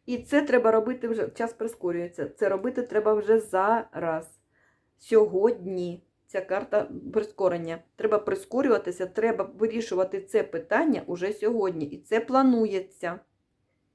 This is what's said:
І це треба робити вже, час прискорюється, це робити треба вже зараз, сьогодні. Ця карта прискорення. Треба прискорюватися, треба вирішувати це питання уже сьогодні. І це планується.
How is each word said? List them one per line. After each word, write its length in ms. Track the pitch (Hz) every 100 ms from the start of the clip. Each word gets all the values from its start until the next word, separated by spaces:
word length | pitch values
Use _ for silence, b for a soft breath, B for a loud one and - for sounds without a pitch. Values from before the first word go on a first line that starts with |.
| -
І 120 | 247
це 240 | - 285
треба 280 | 294 247 226
робити 380 | 220 220 247 233
вже, 200 | 220 220
час 240 | - 233
прискорюється, 760 | - 226 226 180 175 175 - 143
це 200 | - 202
робити 340 | 190 233 247
треба 320 | 240 214 214
вже 260 | 214 208 226
зараз, 960 | 220 185 196 226 - - 170 160 160 - _ _ _ _ _ _
сьогодні. 1040 | - 226 214 180 220 233 180 185 175 175 _ _ _
Ця 140 | 196
карта 480 | 185 190 - 208 208 - -
прискорення. 680 | 220 208 - 185 170 165 165 _ -
Треба 220 | 220 208
прискорюватися, 880 | 208 190 - 240 277 214 - 180 185
треба 380 | 202 226 226
вирішувати 760 | 190 185 226 226 220 185 185 196
це 220 | 196 214
питання 600 | - 165 - 226 330 220 -
уже 260 | 175 190
сьогодні. 540 | 214 214 233 190 165 143
І 120 | 143
це 220 | - 220
планується. 1000 | 226 262 262 233 220 196 190 - 175 175 _ _ _ _ _ _ _